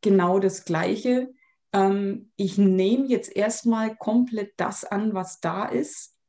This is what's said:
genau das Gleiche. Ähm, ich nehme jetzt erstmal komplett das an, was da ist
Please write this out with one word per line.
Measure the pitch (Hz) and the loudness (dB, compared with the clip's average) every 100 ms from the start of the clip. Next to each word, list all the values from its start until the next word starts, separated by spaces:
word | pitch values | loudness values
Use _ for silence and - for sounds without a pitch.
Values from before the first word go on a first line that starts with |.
genau | 214 196 175 190 | 4 4 4 2
das | 190 185 | 2 -2
Gleiche. | - 160 175 214 254 247 254 - _ _ _ | -4 -2 0 -2 0 0 -2 -12 _ _ _
Ähm, | 196 190 196 202 196 - _ | 0 2 2 -2 -6 -12 _
ich | 196 185 | -2 4
nehme | 202 185 190 240 269 | 4 6 2 2 2
jetzt | 247 - | -2 -2
erstmal | - 208 233 233 226 220 220 | -2 -2 0 0 0 -2 -4
komplett | - 226 247 220 202 - | 0 0 2 -2 -8 -6
das | 175 196 | -6 -6
an, | - 202 220 | -6 -4 -2
was | 196 180 - | -4 -6 -6
da | 170 175 | -6 -4
ist | 214 240 302 - - _ | -4 -4 -4 -10 -18 _